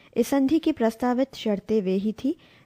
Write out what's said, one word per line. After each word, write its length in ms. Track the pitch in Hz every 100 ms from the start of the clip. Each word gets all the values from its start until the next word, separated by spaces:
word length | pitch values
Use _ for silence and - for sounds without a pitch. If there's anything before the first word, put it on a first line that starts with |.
| - -
इस 100 | 240
संधि 320 | 277 269 320
की 120 | 320
प्रस्तावित 640 | 302 226 226 247 247 269 -
शर्तें 460 | 214 196 - 220
वे 120 | 185
ही 180 | 190 208
थी, 260 | 208 269 - - -